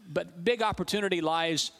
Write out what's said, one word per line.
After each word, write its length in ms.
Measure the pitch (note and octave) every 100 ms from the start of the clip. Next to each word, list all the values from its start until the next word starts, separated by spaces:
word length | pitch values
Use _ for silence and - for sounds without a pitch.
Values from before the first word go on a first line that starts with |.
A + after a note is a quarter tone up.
| G3
but 340 | D3+ - F3
big 200 | E3+ A#3+
opportunity 580 | A3 F#3 F3 G3+ G3 F3+
lies 520 | D#3 E3 E3 D3+ -